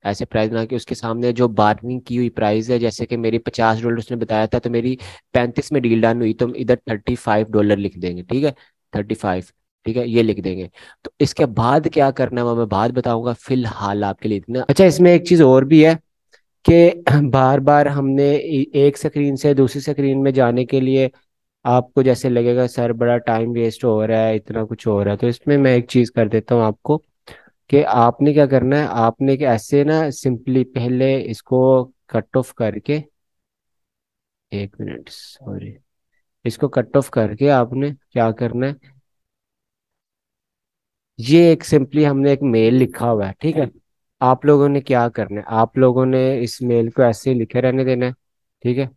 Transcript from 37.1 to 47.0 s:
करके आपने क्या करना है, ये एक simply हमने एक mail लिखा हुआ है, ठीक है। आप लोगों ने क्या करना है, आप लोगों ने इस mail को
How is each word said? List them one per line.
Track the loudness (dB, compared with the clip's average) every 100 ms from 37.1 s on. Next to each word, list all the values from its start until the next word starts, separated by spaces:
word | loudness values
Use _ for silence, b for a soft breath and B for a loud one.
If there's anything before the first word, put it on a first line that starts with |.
करके | -2 -4 0 2
आपने | 2 0 -4 -6
क्या | -8 _ -2 -2
करना | -2 -6 -4 -6
है, | -8 b b _ _ _ _ _ _ _ _ _ _ _ _ _ _ _ _ _ _ _ _ _ _
ये | 2 4 6
एक | 4 2
simply | 0 0 0 0
हमने | 2 0
एक | 0 0
mail | 2 4 4
लिखा | 0 0 -2
हुआ | -2 -4
है, | -6
ठीक | -4 -2
है। | -4 _ _ _ _ _
आप | 0 0 4
लोगों | 4 4
ने | 0
क्या | 0 0 0
करना | -4 -8 -8
है, | -6
आप | -2 0 2
लोगों | 2 2 0
ने | 0 0 -2
इस | -6 -6
mail | -2 0 0
को | 2